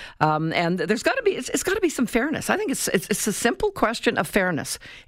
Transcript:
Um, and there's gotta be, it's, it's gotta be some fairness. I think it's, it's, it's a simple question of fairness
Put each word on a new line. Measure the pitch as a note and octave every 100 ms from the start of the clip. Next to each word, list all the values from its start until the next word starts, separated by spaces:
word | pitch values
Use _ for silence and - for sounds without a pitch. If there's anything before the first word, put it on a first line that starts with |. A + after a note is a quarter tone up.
| - -
Um, | D#3 D#3 D#3+
and | D#3+ E3+ F3+
there's | E3 G#3+
gotta | D#4+ C5
be, | G#4+
it's, | F4+ B3+
it's | C4+
gotta | - G#4
be | F4+
some | -
fairness. | A#3+ A#3 C#4+ D4 -
I | F4+
think | G#4
it's, | A#3 -
it's, | G3 -
it's | G#3 -
a |
simple | - A#3 F#4+ G#4+
question | - A3 A#3 B3 G3+
of | -
fairness | G#3+ F#3 D3+ - - - -